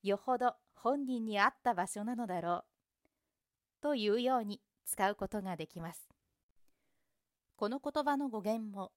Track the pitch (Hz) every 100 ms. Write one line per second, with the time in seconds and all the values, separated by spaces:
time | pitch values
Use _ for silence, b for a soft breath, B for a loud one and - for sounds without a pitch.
0 | 196 202 - 247 247 - _ _ 226 285
1 | 269 247 220 208 208 - 247 185 185 208
2 | 214 240 226 180 165 175 - _ _ _
3 | _ _ _ _ _ _ _ _ 294 277
4 | 208 214 247 262 208 202 _ _ - -
5 | 196 208 196 214 190 175 156 175 165 -
6 | - _ _ _ _ _ - _ _ _
7 | _ _ _ _ _ _ 208 269 294 302
8 | 285 277 277 220 196 226 214 196 190